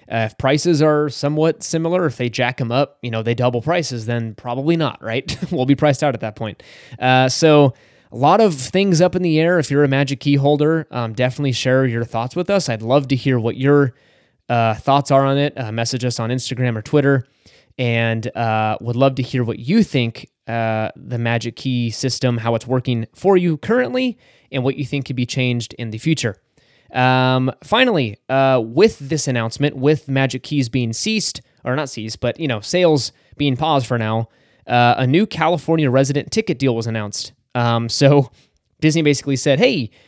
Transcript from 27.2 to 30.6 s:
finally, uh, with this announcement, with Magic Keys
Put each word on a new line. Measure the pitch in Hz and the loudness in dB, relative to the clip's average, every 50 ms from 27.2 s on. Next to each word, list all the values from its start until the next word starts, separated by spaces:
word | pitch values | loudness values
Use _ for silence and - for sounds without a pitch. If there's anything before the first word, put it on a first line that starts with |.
| 127 127 127 127 131 127 120 - - | 2 2 2 2 0 -2 -4 -6 -4
finally, | - - 233 262 254 220 165 131 107 101 - _ - | -2 0 2 2 2 2 2 0 -2 -4 -8 _ -4
uh, | 131 135 135 135 131 127 113 | 0 2 2 4 2 2 0
with | 113 117 143 202 226 - - | 0 2 4 4 4 2 0
this | 143 135 165 147 - 147 | -8 -6 -4 -4 -2 -2
announcement, | 127 120 113 113 - - 143 147 - | -2 -2 -2 -4 -2 -2 -2 -2 -2
with | 135 127 143 156 147 - - | 0 2 2 2 0 -2 -4
Magic | 135 135 135 131 127 131 - | -2 0 0 0 -2 -6 -8
Keys | - 151 143 | -4 -2 -2